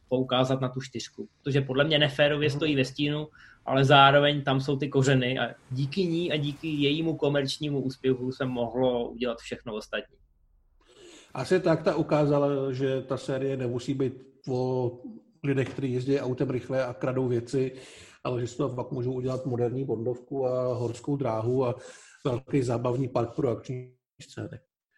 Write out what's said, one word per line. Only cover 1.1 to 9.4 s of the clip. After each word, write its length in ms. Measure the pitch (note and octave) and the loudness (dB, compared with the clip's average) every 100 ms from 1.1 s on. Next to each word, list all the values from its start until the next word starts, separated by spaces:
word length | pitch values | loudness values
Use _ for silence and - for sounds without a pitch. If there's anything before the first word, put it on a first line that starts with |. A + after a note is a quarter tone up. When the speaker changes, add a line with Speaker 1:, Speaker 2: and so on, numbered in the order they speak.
| - A2 _ | -12 -16 _
Speaker 1:
protože 180 | D3 C#3 | -2 0
podle 220 | C3+ C3 | 0 2
mě 160 | D3+ D3 | 2 4
neférově 500 | D3 - D3 D3 D3 | 2 4 2 4 0
Speaker 2:
Mhm. 60 | C#3+ | 0
Speaker 1:
stojí 180 | D#3+ C#3 | 0 2
ve 100 | C3 | 0
stínu, 420 | - D3 D3 D3+ - - - - | 0 -2 -2 -6 -12 -20 -12 0
ale 200 | C3+ C#3 | 4 8
zároveň 580 | C#3+ C#3 C#3+ C#3+ D3 | 10 10 8 6 2
tam 180 | C#3 C3+ | 2 0
jsou 160 | C3+ C3+ | 0 -2
ty 120 | D3 | 0
kořeny 500 | C#3 C3 C3 B2 C3 | 2 4 4 2 0
a 80 | A#2 - _ | -4 -6 _
díky 360 | B2+ C#3 G3 F3+ | -4 -4 0 0
ní 260 | E3 F3 | 0 0
a 60 | D3+ | -2
díky 300 | C#3+ C#3 D#3+ | -2 -6 -6
jejímu 480 | D3+ C#3+ D3+ E3 D3+ | 0 2 2 0 0
komerčnímu 680 | D3 C#3+ C3+ - D3+ C#3+ | 0 0 -2 -4 -4 -2
úspěchu 500 | C3 C3 C3 B2+ B2+ | -4 -2 0 0 -2
se 140 | B2+ B2+ | -4 -4
mohlo 640 | B2 A#2 A#2 B2+ B2 A#2 | -2 -2 0 0 0 -4
udělat 280 | A#2 A#2+ | -4 -6
všechno 360 | A#2 | -6